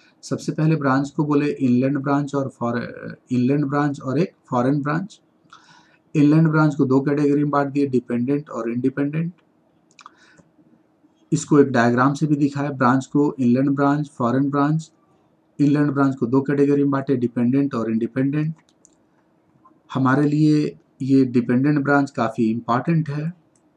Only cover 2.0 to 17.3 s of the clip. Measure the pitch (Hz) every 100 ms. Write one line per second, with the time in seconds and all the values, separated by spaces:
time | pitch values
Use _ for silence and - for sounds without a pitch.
2 | 135 143 139 139 131 - 117 117 120 -
3 | - - - 123 123 143 143 143 147 135
4 | 131 135 190 - _ 123 127 147 143 156
5 | 196 - _ _ _ - _ - _ _
6 | _ 156 147 160 160 156 156 139 131 131
7 | 143 143 143 143 147 143 135 139 139 127
8 | - 120 123 143 147 117 113 120 131 139
9 | 143 156 170 - _ _ _ _ _ _
10 | - _ _ _ _ _ _ _ _ _
11 | _ _ _ 151 - 147 127 123 120 120
12 | 135 143 151 143 143 143 147 135 123 135
13 | 131 143 147 139 120 120 139 139 143 151
14 | 143 - 117 131 139 143 143 156 160 _
15 | _ _ _ _ _ - 143 147 147 139
16 | 139 127 117 135 135 143 143 143 143 135
17 | 135 131 120